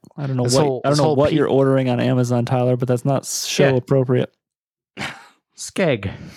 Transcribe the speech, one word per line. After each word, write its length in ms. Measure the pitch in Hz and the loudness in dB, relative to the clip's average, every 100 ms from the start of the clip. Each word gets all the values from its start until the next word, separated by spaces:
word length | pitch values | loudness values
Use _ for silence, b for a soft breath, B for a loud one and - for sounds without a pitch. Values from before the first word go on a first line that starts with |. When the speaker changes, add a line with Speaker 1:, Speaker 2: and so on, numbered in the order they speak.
| _ - | _ -10
Speaker 1:
I 100 | 139 | -6
don't 100 | 131 | -2
know 80 | |
Speaker 2:
This 100 | 123 | 0
Speaker 1:
what, 100 | 127 | 2
Speaker 2:
whole, 160 | 147 127 | 2 0
Speaker 1:
I 40 | 135 | 0
don't 40 | |
Speaker 2:
this 60 | 147 | 2
Speaker 1:
know 60 | |
Speaker 2:
whole 120 | 156 135 | 2 2
Speaker 1:
what 140 | 147 | 2
Speaker 2:
pe- 60 | 151 | 2
Speaker 1:
you're 120 | 139 | 2
ordering 420 | 131 135 135 131 | 2 2 2 0
on 80 | 123 | 0
Amazon, 460 | 123 127 120 123 | 0 0 0 0
Tyler, 320 | 120 131 123 127 | 0 0 0 0
but 100 | 127 | 0
that's 180 | 123 | -2
not 180 | 139 135 | 0 -2
s-, 240 | - - - | -4 -8 -4
show 240 | - 139 | 0 2
Speaker 2:
Yeah. 60 | 127 | 2
Speaker 1:
appropriate. 560 | - 135 127 127 127 _ _ _ _ _ _ - B B B B _ - | 0 0 2 0 -2 _ _ _ _ _ _ -14 B B B B _ -18
Speaker 2:
Skeg. 560 | - - 180 120 98 B B | -10 -2 0 0 -4 B B